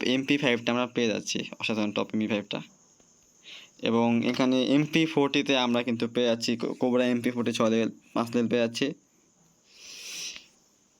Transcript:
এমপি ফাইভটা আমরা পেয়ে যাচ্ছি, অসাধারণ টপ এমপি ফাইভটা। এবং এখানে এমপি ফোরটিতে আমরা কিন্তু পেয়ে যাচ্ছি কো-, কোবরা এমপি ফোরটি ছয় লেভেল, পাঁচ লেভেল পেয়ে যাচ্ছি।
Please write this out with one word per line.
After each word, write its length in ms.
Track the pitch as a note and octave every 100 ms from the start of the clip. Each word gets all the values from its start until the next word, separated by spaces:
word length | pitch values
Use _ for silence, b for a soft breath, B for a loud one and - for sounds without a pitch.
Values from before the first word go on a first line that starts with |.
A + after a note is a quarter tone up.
| -
এমপি 220 | C3 C3+ C#3+
ফাইভটা 320 | C#3+ A#2+ A#2
আমরা 160 | A#2+ B2
পেয়ে 160 | A#2+ A#2
যাচ্ছি, 280 | G2+ - G#2+ - -
অসাধারণ 320 | - A2 G#2
টপ 160 | G#2 G2+
এমপি 160 | A2 G#2+
ফাইভটা। 320 | G#2 G2+ - - _ _ _ _ _ _ _ B B B B A#2+
এবং 180 | A#2 A#2 A#2 A#2+
এখানে 260 | B2 C3 B2+ B2 C#3+
এমপি 260 | D3+ E3 D#3+
ফোরটিতে 480 | D3 C#3 C#3+ C3 C3+
আমরা 240 | B2 A#2+
কিন্তু 220 | B2 A#2 A#2
পেয়ে 200 | A#2+ A#2+
যাচ্ছি 220 | A#2 A#2+ A#2
কো-, 160 | - -
কোবরা 260 | B2+ B2 B2
এমপি 160 | A#2+ A#2+
ফোরটি 200 | B2 A#2
ছয় 160 | A#2 A2+
লেভেল, 160 | A2+ A2 - _
পাঁচ 160 | A2+ A#2
লেভেল 180 | A#2+ A2+
পেয়ে 120 | A#2+ A#2
যাচ্ছি। 220 | A#2 C#3 - _ _ _ _ _ _ _ B B B B B B B B B _ _ _ _